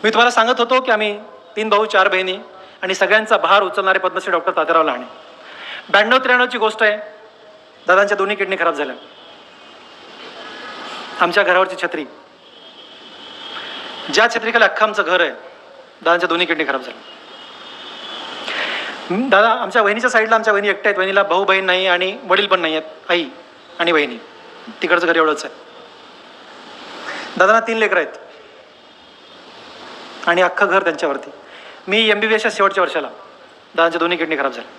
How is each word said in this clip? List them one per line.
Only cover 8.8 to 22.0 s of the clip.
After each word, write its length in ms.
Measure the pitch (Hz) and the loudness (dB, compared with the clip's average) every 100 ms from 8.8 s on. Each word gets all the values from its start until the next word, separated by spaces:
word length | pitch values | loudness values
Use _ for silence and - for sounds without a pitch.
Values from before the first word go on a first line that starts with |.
| 143 123 - - - - - - - - - - - - - - - - - - - - - - | -4 -6 -16 -20 -20 -20 -20 -20 -20 -20 -20 -20 -20 -18 -18 -16 -16 -16 -14 -14 -14 -14 -14 -2
आमच्या 240 | 175 185 | 2 2
घरावरची 320 | 185 180 185 185 | 4 4 2 -2
छत्री, 220 | 170 160 139 - - - - - - - - - - - - - - - - - - - - | -6 -6 -10 -14 -20 -20 -20 -20 -20 -20 -20 -20 -20 -20 -20 -16 -14 -12 -12 -12 -14 -14 -2
ज्या 140 | - 233 | 2 2
छत्रीखाली 320 | 233 220 233 | 2 0 2
अख्खं 220 | 208 - 214 | 2 2 0
आमचं 180 | 208 | 0
घर 180 | 165 180 | 0 2
आहे, 100 | 160 - - - - - - - | 0 -2 -18 -20 -20 -20 -20 -6
दादांच्या 280 | 160 170 160 | 0 0 2
दोन्ही 180 | 170 180 | -2 -2
किडनी 160 | 160 | -2
खराब 180 | 143 135 | -2 -4
झाल्या. 200 | 123 - - - - - - - - - - - - - - - - - - - - - - | -6 -16 -20 -20 -20 -20 -20 -20 -18 -18 -16 -16 -14 -14 -14 -12 -10 -6 -6 -6 -8 -10 -4
हम्म, 200 | 185 269 | -2 4
दादा, 200 | 196 226 | 4 4
आमच्या 300 | 240 202 233 | 2 0 2
वहिनीच्या 280 | 202 214 240 | 2 2 2
साईडला 260 | 240 220 226 | 2 4 2
आमच्या 180 | 214 | 4
वहिनी 160 | 202 202 | 2 0
एकट्या 200 | 185 214 | 0 0
आहेत, 80 | 196 | 0
वहिनीला 260 | 190 196 | 0 2
भाऊ 200 | 202 170 196 | 2 2 2
बहीण 200 | 190 190 | 2 2
नाही 220 | 180 190 | 0 2
आणि 300 | 175 | 0